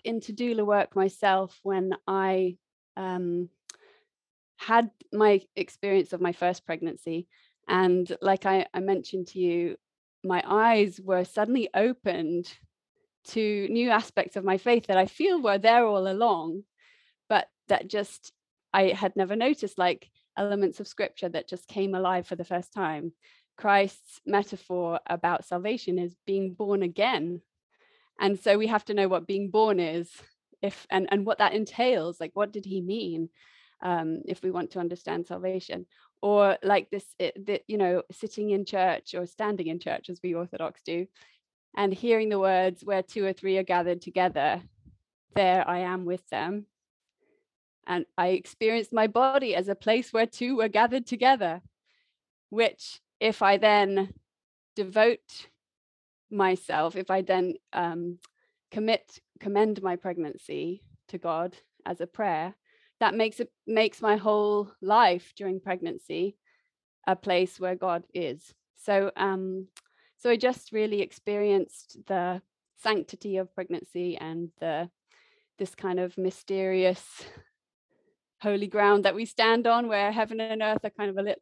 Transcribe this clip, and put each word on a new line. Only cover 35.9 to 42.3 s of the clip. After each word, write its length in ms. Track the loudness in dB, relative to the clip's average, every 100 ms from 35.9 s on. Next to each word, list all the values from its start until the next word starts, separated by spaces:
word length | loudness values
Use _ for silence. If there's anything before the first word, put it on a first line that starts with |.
| _ _ _
Or 360 | 2 4 4 2
like 260 | 2 2 0
this, 140 | -8 -10 -6
it, 280 | -6 -6 -6
the, 160 | -6 -4
you 100 | -2
know, 260 | 0 0 -4
sitting 380 | -12 -12 -6 -2
in 160 | -2 -2
church 500 | 0 0 0 -6 -10
or 100 | -10
standing 420 | -6 -4 -4 -4
in 120 | -6
church, 300 | -6 -6 -8
as 100 | -10
we 100 | -6
Orthodox 480 | -6 -6 -8 -8 -8
do, 240 | -8 -6 -8 _ _ _ _ _ _ -2
and 160 | -2
hearing 360 | 0 2 2
the 100 | 2